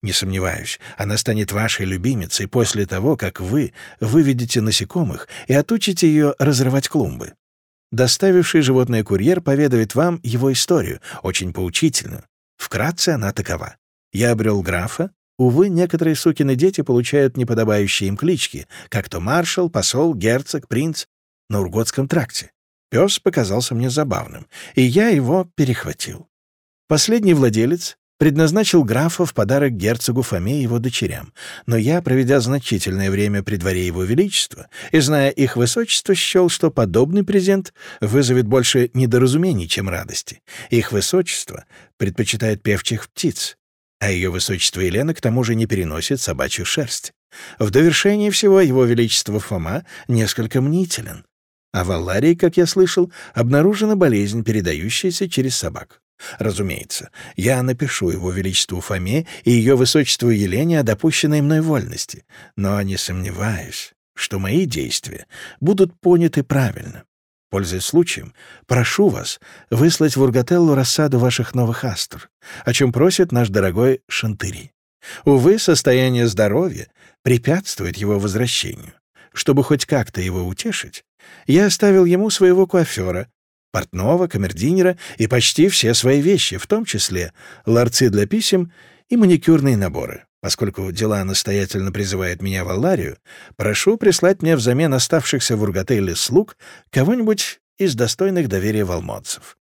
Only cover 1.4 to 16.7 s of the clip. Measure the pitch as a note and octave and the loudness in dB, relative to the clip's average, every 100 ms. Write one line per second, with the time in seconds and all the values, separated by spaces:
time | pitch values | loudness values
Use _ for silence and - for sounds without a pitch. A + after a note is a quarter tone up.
1.4 | G2+ G2+ A2 - F#2+ F#2+ G2 C3 E2 - | -2 -2 -2 -2 -4 -4 -2 -4 -4 -6
2.4 | G2 B2+ A2+ G#2+ F#2+ F#2+ A2+ D3 G#2 - | -2 0 0 0 -4 -2 -2 -2 -4 -6
3.4 | F#2 C3+ C#3 - - - A2 C#3 C#3+ C3 | -4 -2 -2 -8 -20 -8 0 4 4 2
4.4 | A#2+ - A2 G#2 G2 F#3 C#3+ - - - | 0 0 0 -2 -4 -4 -4 -4 -12 -18
5.4 | - C3+ D3 A#3 - F3+ E3 D3+ D3 C#3 | 0 0 2 -2 -2 2 4 4 2 2
6.4 | C#3 C3+ C3 C3+ - D#3+ G2 B1 A1+ _ | 0 2 2 0 -2 -2 -2 -4 -14 _
7.4 | _ _ _ _ _ A2+ B2+ - G3 F3+ | _ _ _ _ _ 0 2 4 4 4
8.4 | E3+ E3 C3+ C3 B2 A#2 G#2 G2 A2+ F3+ | 4 2 4 4 2 0 0 0 2 2
9.4 | E3+ C#3 D3 B2 A2 B2 E3+ E3+ - A#2+ | 2 2 4 2 0 0 0 0 -4 0
10.4 | C3+ B2+ - F3 F2 - - - F#2+ F#2 | 0 0 0 0 0 -8 -14 -8 -6 -4
11.4 | F2+ E2 F#2 - D#3+ - - E2 - _ | -6 -6 -4 0 0 0 -8 -14 -16 _
12.4 | _ _ - G2 C3 E3+ - D3 G2+ - | _ _ -10 -4 -4 -2 -2 0 -2 -4
13.4 | G2 F2 - - _ _ _ G2 A#2+ A2+ | -6 -6 -8 -16 _ _ _ 0 0 2
14.4 | A2 G#2 F2+ F2 F2+ - F3+ _ _ _ | 2 0 -2 -4 -4 -6 -6 _ _ _
15.4 | B2+ B2 G3 E3+ F3+ E3 E3 D3+ - D#3 | 2 4 2 2 0 0 0 0 0 0
16.4 | C#3 C3 F3+ | 0 2 2